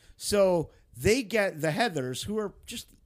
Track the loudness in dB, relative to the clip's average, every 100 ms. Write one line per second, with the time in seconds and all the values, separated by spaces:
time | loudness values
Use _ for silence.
0 | -20 -10 0 4 4 4 -2 -10 _ -2
1 | 2 2 2 0 0 0 -2 0 0 -2
2 | -4 -6 -6 -4 -6 -10 -14 -14 -14 -20